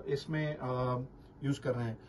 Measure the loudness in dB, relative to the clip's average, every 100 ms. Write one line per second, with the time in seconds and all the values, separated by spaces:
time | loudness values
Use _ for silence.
0 | 0 0 2 0 2 0 0 2 2 2
1 | -2 -8 -18 -4 0 2 2 2 0 -2